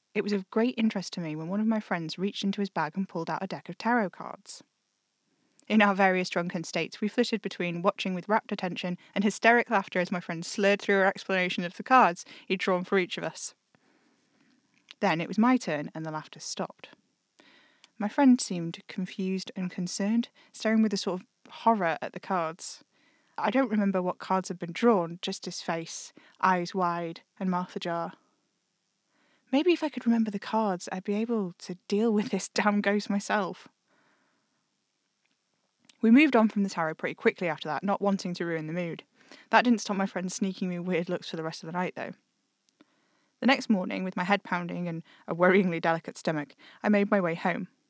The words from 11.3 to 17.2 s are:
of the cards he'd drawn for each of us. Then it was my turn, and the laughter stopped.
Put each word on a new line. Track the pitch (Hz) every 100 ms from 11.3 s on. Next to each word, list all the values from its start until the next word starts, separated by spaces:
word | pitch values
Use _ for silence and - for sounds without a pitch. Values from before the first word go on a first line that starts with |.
| 190 180 -
of | 175 -
the |
cards | - 254 185 175 - - -
he'd | 185
drawn | - 180
for | 180 190
each | 180 -
of |
us. | 165 - - - _ _ _ _ _ _ _ _ _ _ _ _ _ -
Then | 196 165
it | -
was | 196
my | 240 254
turn, | - 151 156
and | 160 160
the |
laughter | 156 - 151
stopped. | - - - - - - _ _